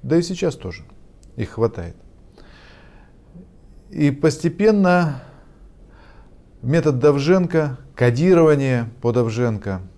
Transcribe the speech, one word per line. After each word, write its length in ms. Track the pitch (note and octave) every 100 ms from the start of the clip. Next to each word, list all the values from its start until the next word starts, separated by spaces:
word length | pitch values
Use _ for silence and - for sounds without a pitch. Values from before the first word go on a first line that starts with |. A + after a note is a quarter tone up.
Да 140 | B2+ E3
и 40 |
сейчас 340 | E3+ F3+ F3+ C3+
тоже 280 | F#2 E2+ - - - - - -
их 140 | G#2
хватает. 440 | - A2+ - E2+ - - - - - - - - - - - - - - E3+ - - - - -
И 220 | - D3
постепенно 1120 | C#3+ - - E3+ E3 G#3 G#3 F#3 F3+ E3 B2+ - - - - - - - - - - - - - -
метод 380 | A#2+ D#3+ D#3+ B2+
Довженко, 800 | D3 C#3+ C#3+ F#3 F3 E3 D3 B2+ - -
кодирование 960 | B2 A#2 F3 F3 D#3+ D3 C3+ B2+ A2+ -
по 100 | A#2
Довженко 680 | A#2+ A#2 A2 B2 G#2+ G2+ F#2+ F2+